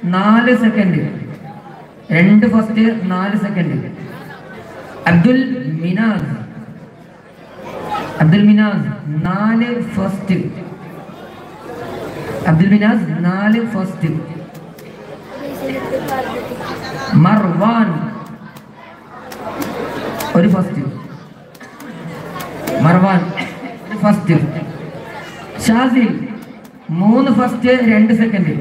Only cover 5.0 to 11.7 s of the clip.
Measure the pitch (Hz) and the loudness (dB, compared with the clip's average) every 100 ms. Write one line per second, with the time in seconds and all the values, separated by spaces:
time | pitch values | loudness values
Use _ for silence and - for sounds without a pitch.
5 | - 170 240 254 262 - 147 160 170 190 | 2 4 6 4 2 -4 -4 -4 -2 0
6 | 226 190 143 120 - - - - - - | 0 0 -4 -6 -10 -14 -16 -18 -20 -20
7 | - - - - - - - - - - | -20 -20 -20 -20 -20 -18 -14 -12 -8 -6
8 | - - 156 196 208 208 214 190 139 - | -6 2 4 6 6 6 4 0 -4 -6
9 | 147 151 180 190 214 226 240 240 - 196 | -6 -4 -2 0 0 0 0 -2 -4 -4
10 | 190 - - 180 - - - - - - | -4 -4 -2 -2 -2 -8 -12 -14 -16 -16
11 | - - - - - - - | -16 -18 -18 -18 -18 -18 -16